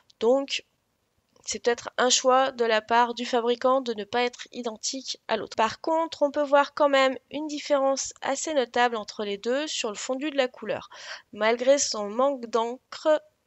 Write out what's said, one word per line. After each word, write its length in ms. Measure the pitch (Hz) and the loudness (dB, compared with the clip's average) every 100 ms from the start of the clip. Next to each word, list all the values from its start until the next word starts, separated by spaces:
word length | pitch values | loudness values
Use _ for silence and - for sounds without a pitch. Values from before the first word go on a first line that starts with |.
| _ - | _ -2
Donc, 440 | 226 269 277 - - _ _ _ _ _ _ _ | 2 2 0 -6 -8 _ _ _ _ _ _ _
c'est 140 | - 214 | -10 -4
peut-être 320 | 240 240 - - | -2 -2 -4 0
un 100 | 247 | 2
choix 440 | 247 262 254 269 | 2 4 4 4
de 120 | 247 | 0
la 160 | 233 214 | 0 0
part 340 | 214 233 240 | 2 2 2
du 120 | 233 240 | -2 -2
fabricant 540 | 247 233 240 254 262 | 0 0 2 2 2
de 140 | 247 | 0
ne 100 | 208 | -6
pas 180 | 202 240 | -4 -2
être 240 | 247 - - | -2 -4 -12
identique 640 | 240 233 214 - 269 - - - | -10 -10 -8 -6 -6 -8 -10 -4
à 100 | 220 | -4
l'autre. 200 | - - | -4 -2
Par 240 | 220 - | -2 -2
contre, 420 | - 320 330 - | -2 -2 -2 -2
on 80 | 285 | -2
peut 140 | 294 | 0
voir 280 | 285 285 277 | 4 4 4
quand 160 | - 294 | 2 4
même 300 | 269 262 247 - | 4 4 0 -8
une 160 | 285 311 | -8 -8
différence 640 | 294 - 285 269 269 - - | -8 0 2 2 0 -4 -8
assez 340 | - 277 - | -6 -4 -2
notable 400 | 302 233 240 240 | 0 0 2 0
entre 300 | 226 202 - | 0 -8 -8
les 140 | 208 202 | -6 -4
deux 280 | 226 269 311 | -2 -2 -2
sur 220 | - 226 | -4 -6
le 80 | 202 | -6
fondu 340 | - 262 302 | -6 -6 -2
de 60 | 277 | -2
la 100 | 254 | -2
couleur. 420 | - 208 139 - - - - - | -4 -8 -8 -8 -16 -16 -16 -14
Malgré 460 | 208 214 240 254 277 | -2 0 4 4 4
son 300 | - 220 202 | 2 -4 -4
manque 380 | 220 277 269 233 | 0 0 0 -2
d'encre, 760 | 233 233 254 _ - 320 302 - _ | -2 -2 -6 _ -2 2 2 0 _